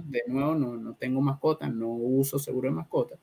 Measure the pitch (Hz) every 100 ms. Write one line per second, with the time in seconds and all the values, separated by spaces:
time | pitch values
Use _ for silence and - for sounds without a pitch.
0 | 165 123 120 131 147 160 123 120 110 -
1 | 127 131 143 139 156 156 143 113 113 117
2 | 120 131 135 143 139 127 127 160 165 151
3 | 120 -